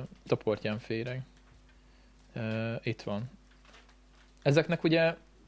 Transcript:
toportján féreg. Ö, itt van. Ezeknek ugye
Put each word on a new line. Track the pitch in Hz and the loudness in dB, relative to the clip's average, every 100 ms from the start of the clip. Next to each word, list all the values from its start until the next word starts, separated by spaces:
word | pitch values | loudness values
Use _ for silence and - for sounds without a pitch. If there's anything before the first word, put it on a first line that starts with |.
| 131 - - | -4 -8 -2
toportján | 123 - 104 110 110 | 0 0 0 -2 -4
féreg. | - 113 113 127 127 - - - - - - - - - - | -4 -6 -4 -8 -12 -18 -20 -20 -20 -20 -20 -20 -20 -20 -14
Ö, | - 110 110 113 117 | -8 -4 -4 -4 -4
itt | - 110 | -4 -6
van. | - 101 127 - - - - - - _ _ - - - | -4 -6 -6 -12 -20 -20 -20 -20 -20 _ _ -20 -20 -2
Ezeknek | 147 143 156 165 | 2 4 4 2
ugye | 170 165 165 165 - - | 4 4 4 0 -10 -20